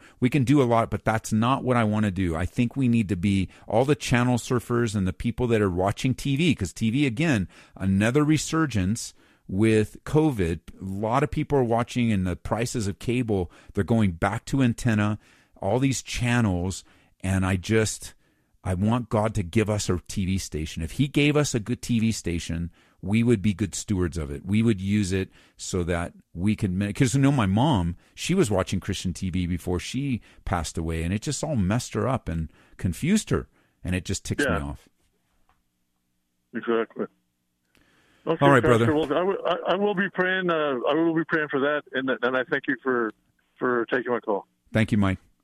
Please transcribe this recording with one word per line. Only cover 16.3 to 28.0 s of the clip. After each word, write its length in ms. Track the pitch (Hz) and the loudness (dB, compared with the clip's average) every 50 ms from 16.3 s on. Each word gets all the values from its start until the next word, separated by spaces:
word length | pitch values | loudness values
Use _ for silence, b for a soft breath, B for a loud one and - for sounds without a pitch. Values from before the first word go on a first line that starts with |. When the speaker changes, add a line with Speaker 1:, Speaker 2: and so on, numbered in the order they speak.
| 120 120 113 101 90 87 87 95 92 - - b b b b b b b | 2 2 2 2 2 0 -2 -4 -6 -8 -12 b b b b b b b
Speaker 1:
and 260 | b 92 95 95 92 | b 0 0 0 2
I 100 | 92 98 | 0 0
just, 560 | 92 85 101 110 110 110 - - - - - - _ _ _ _ _ _ _ _ _ - | -2 0 2 2 2 2 0 -2 -6 -12 -16 -18 _ _ _ _ _ _ _ _ _ -4
I 100 | 95 92 | -4 -2
want 340 | 90 101 110 117 123 117 - | 0 2 2 2 0 0 -2
God 260 | - 107 107 113 104 | 0 0 0 0 -2
to 80 | 107 90 | -4 -4
give 260 | 85 - 110 104 101 | 0 2 2 2 2
us 180 | 107 101 - - | 0 -2 0 -2
a 120 | 92 87 - - | -2 -2 -4 -6
T 180 | - 104 95 | -6 -4 -2
V 100 | 90 95 | -2 -2
station. 460 | 95 - - - 76 80 - - 85 | -2 -4 -6 -6 -6 -6 -6 -6 -8
If 100 | 80 78 | -8 -4
he 140 | - - 139 | -2 -2 -2
gave 300 | 139 - 147 143 147 143 | 0 2 2 2 4 2
us 180 | 151 147 - - | 2 0 0 -2
a 60 | 117 | -4
good 200 | 98 117 123 - | -4 -4 -6 -4
T 200 | - - 123 113 | -2 0 0 2
V 120 | 110 113 | 2 0
station, 580 | 104 - - 87 85 85 - - 85 82 85 82 - b b b b b | 0 -2 -4 -4 -4 -4 -4 -6 -6 -6 -6 -8 -10 b b b b b
we 220 | b 92 104 113 | b 0 0 2
would 180 | 117 123 120 101 | 4 4 4 4
be 140 | 87 107 95 | 2 0 0
good 200 | - 107 87 - | 0 -2 -4 -4
stewards 440 | - - - 104 92 90 82 73 82 | -6 -4 -2 -2 0 0 -2 -4 -6
of 140 | 76 69 | -8 -8
it. 120 | 71 69 - | -8 -8 -4
We 180 | 92 101 110 | -2 0 2
would 180 | 113 117 107 92 | 2 2 0 0
use 320 | 95 98 104 107 101 87 | 0 0 0 0 0 0
it 180 | 95 95 92 - b b b b b | -2 -2 -4 -6 b b b b b
so 280 | b - - - 92 87 | b -8 -4 -2 -2 0
that 300 | 82 87 85 85 - - - - _ - | 0 -2 -2 -4 -6 -10 -16 -20 _ -8
we 220 | 82 92 107 107 | -2 0 0 0
could, 200 | - 113 95 90 95 104 104 104 | 0 0 -2 0 -2 -2 -2 0
'cause 180 | - 143 117 135 | 0 2 2 4
you 60 | 139 | 4
know, 100 | 135 139 | 4 4
my 160 | 147 131 104 | 4 4 2
mom, 480 | 92 95 110 135 165 139 92 85 85 85 - | 2 4 4 4 4 4 2 0 -2 -4 -8